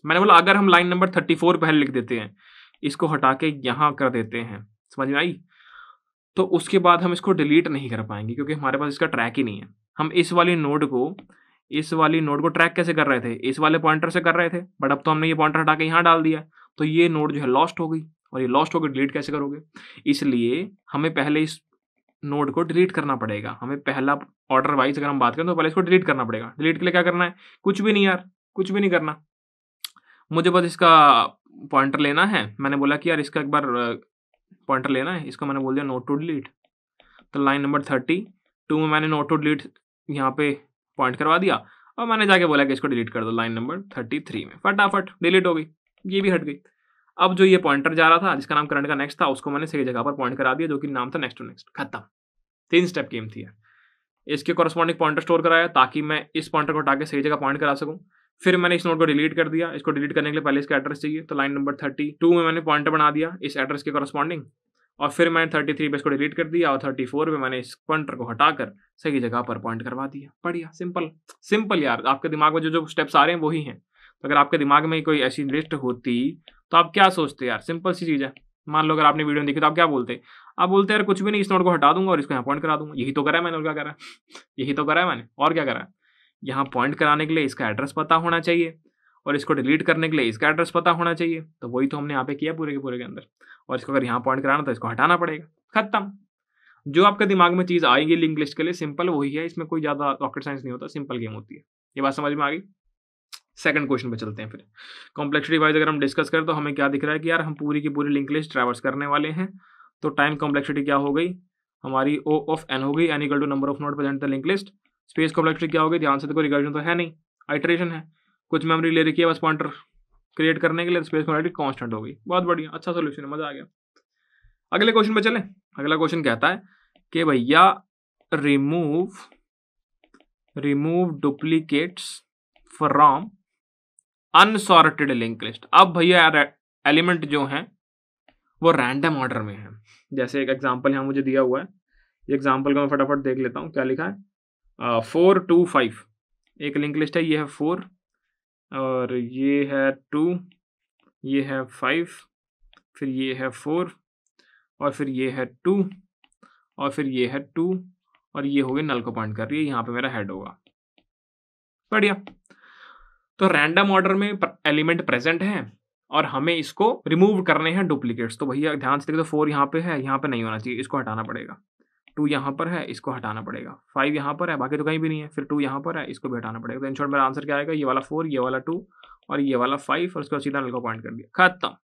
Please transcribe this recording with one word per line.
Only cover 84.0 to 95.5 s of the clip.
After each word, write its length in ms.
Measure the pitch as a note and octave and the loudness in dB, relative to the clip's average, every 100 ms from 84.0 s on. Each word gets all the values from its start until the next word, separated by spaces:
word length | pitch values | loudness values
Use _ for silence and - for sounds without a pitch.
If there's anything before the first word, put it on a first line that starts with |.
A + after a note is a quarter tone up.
| - - _ - _ - | -20 -20 _ -20 _ -8
यही 140 | C3+ | -4
तो 120 | C#3 | -2
करा 160 | D3+ D#3 | 2 2
है 60 | F3+ | 2
मैंने, 180 | B2 A2+ - | -2 -8 0
और 160 | D3 | 2
क्या 120 | D#3+ | 2
करा 140 | C#3 A2+ | 0 -4
है? 80 | - _ _ _ _ _ | -8 _ _ _ _ _
यहाँ 200 | C3+ C3+ C3+ | -6 -4 -2
पॉइंट 220 | B2+ C3 | 0 -2
कराने 300 | D3 D3+ D3 | 2 2 2
के 80 | D#3 | 2
लिए 100 | D#3+ | 0
इसका 240 | C#3+ - A#2 | -2 -2 -4
एड्रेस 220 | G#2+ C#3 - | -2 -4 -4
पता 180 | D#3 | 2
होना 240 | E3 E3+ E3+ | 2 2 0
चाहिए 380 | E3 E3+ E3 D#3+ _ _ _ _ | 2 0 0 -6 _ _ _ _
और 100 | - | -4
इसको 180 | C#3+ C#3 | -2 0
डिलीट 300 | C#3 B2+ D3+ | 0 2 2
करने 260 | E3+ D#3+ D#3+ | 2 0 2
के 80 | D#3 | 2
लिए 80 | |
इसका 240 | A#2 A2 D3+ | 0 2 0
एड्रेस 220 | D#3 E3 | 2 0
पता 200 | E3+ F3 | 2 2
होना 220 | E3+ E3+ | 2 0
चाहिए। 280 | E3 E3+ D#3+ D#3+ _ | 0 -2 -4 -10 _
तो 80 | A#2+ | -6
वही 180 | B2+ C#3 | -2 -2
तो 100 | D3 | -2
हमने 160 | D3 | -4
यहाँ 120 | C#3 | -4
पे 100 | C3 | -4
किया 180 | C#3+ D3+ | -4 -4
पूरे 180 | D#3+ D3+ | -4 -6
के 60 | C#3 | -6
पूरे 200 | C3+ B2 | -6 -8
के 60 | |
अंदर। 240 | A#2+ A2 _ _ - - - | -10 -14 _ _ -20 -20 -8
और 60 | |
इसको 160 | B2+ A#2 | -8 -2
अगर 120 | C3+ | -2
यहाँ 160 | B2 A#2+ | 0 -2
पॉइंट 240 | B2+ C3 | 0 0
कराना 200 | C#3 C#3+ | 0 0
तो 80 | C#3 | -2
इसको 160 | A#2 A2 | -6 -6
हटाना 300 | A#2 D3+ F3 | 0 2 2
पड़ेगा, 280 | E3+ D#3 - | 0 -6 -14